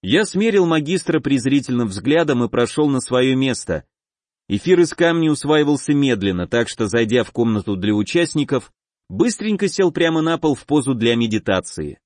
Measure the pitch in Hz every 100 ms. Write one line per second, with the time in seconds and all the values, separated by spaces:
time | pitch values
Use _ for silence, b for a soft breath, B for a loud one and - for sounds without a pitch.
0 | 92 147 214 185 226 202 175 160 147 180
1 | - 160 143 139 120 139 - 120 117 95
2 | 107 156 156 127 120 - 117 - 151 135
3 | - 127 131 131 135 - - 80 - _
4 | _ _ _ _ _ 101 - 180 165 -
5 | 170 170 160 147 143 151 147 147 - 143
6 | 139 113 98 90 87 117 117 - 107 117
7 | 113 123 113 - 117 107 98 98 101 104
8 | 101 170 170 156 143 135 - _ _ _
9 | _ 95 240 - 214 202 196 - 185 165
10 | 165 160 160 165 156 139 - 147 127 127
11 | 113 117 117 107 104 95 - - 73 -